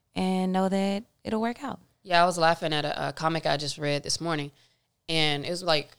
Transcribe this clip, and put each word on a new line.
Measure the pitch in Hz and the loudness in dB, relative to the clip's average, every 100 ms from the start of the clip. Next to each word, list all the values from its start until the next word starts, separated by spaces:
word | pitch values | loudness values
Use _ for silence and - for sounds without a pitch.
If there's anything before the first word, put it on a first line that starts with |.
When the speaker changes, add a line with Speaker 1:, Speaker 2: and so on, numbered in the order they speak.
| _ | _
Speaker 1:
and | 185 185 185 185 | -4 0 0 0
know | 185 190 | 2 2
that | 196 196 196 233 _ | 0 0 -2 -8 _
it'll | - 220 | -6 -4
work | 226 240 | -4 -6
out. | 277 - _ _ | -10 -10 _ _
Speaker 2:
Yeah, | - 175 | 0 4
I | |
was | 180 170 | 4 4
laughing | 160 170 160 | 4 4 0
at | 151 147 | -2 -2
a, | - 143 | -2 -4
a | |
comic | - 160 165 | -2 -2 0
I | 156 147 | 0 0
just | 147 156 | -2 -4
read | 147 143 | -2 -2
this | 143 - | -2 -4
morning, | 165 151 143 - _ _ _ _ - | -2 -2 -4 -10 _ _ _ _ -4
and | 165 151 143 | 2 2 0
it | - | -4
was, | 175 | -4
like, | 180 151 - | 0 0 0